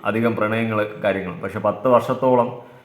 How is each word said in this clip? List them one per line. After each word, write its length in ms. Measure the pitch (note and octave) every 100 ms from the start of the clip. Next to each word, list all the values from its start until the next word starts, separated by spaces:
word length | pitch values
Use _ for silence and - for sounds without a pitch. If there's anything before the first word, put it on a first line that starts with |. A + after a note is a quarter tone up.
| -
അധികം 300 | A2 A#2 G#2
പ്രണയങ്ങൾ, 520 | G#2+ A2 A2+ G#2+ G#2 -
കാര്യങ്ങൾ. 380 | G#2 F#2+ F2+ F2
പക്ഷെ 160 | G2 A2
പത്ത് 280 | G#2 - C3
വർഷത്തോളം 600 | A#2+ - B2+ C3 B2 A#2 - - -